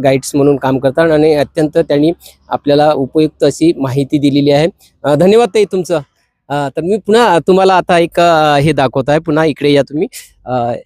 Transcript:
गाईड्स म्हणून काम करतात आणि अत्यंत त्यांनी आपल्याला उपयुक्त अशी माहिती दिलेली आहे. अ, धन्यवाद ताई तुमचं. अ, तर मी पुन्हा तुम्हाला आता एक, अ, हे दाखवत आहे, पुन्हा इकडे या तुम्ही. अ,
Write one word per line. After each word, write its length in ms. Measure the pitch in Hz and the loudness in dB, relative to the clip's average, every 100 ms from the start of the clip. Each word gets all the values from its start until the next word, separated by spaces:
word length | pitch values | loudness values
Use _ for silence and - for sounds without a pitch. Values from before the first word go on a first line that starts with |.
गाईड्स 320 | 135 135 - 147 | 0 -2 -2 0
म्हणून 220 | 143 139 | 0 0
काम 220 | 131 135 | -2 -2
करतात 320 | 135 135 165 | -2 0 0
आणि 220 | 151 156 | 2 2
अत्यंत 440 | 147 139 - 156 170 | 0 -2 -2 -2 -2
त्यांनी 340 | 151 143 156 175 - - - | 0 0 0 -2 -10 -20 -10
आपल्याला 420 | 123 - 143 151 | -6 -2 0 2
उपयुक्त 520 | 147 131 160 156 - | 0 -2 -2 -2 0
अशी 300 | 147 - 165 | -2 0 0
माहिती 460 | - 135 135 135 151 | 0 -4 -4 -2 -2
दिलेली 320 | 139 143 143 | 0 0 2
आहे. 160 | 143 170 - _ _ | 2 0 -4 _ _
अ, 120 | 135 147 | -2 2
धन्यवाद 340 | 180 220 233 | 4 4 2
ताई 160 | 220 202 | 0 -2
तुमचं. 340 | 190 170 165 139 _ _ _ - | -2 -4 -6 -6 _ _ _ -8
अ, 200 | 143 147 156 | -6 -4 -6
तर 40 | |
मी 160 | 165 208 | -4 -4
पुन्हा 420 | - 226 226 175 | 0 2 2 2
तुम्हाला 360 | - 190 190 185 | 2 2 2 2
आता 240 | - 175 | 2 0
एक, 200 | 170 - | 0 0
अ, 380 | 170 165 151 143 | 2 2 2 2
हे 140 | 156 | 0
दाखवत 320 | 143 131 139 127 | 0 -2 -2 -2
आहे, 120 | 151 | -2
पुन्हा 260 | 160 151 160 | 0 0 0
इकडे 260 | 135 147 | 0 0
या 100 | 143 | 0
तुम्ही. 260 | 131 147 208 - - _ - | 0 -4 -6 -8 -20 _ -8
अ, 80 | 127 120 120 | -4 -4 -6